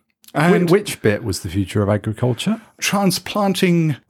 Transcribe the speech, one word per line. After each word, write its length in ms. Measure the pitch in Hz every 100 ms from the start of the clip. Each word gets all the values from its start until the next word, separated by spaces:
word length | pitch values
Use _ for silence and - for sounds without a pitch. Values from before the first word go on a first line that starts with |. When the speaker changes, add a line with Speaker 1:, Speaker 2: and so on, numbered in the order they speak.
| _ _ - 151
Speaker 1:
Wh- 20 |
Speaker 2:
And 300 | 165 175 175
Speaker 1:
which 320 | 196 208 -
bit 220 | 110 104
was 160 | 110 95
the 80 | 92
future 320 | 92 92 107
of 80 | 101
agriculture? 720 | 104 - 107 123 117 190 226 - - - 202 196
Speaker 2:
transplanting 800 | 180 - 214 196 185 190 170 160 - -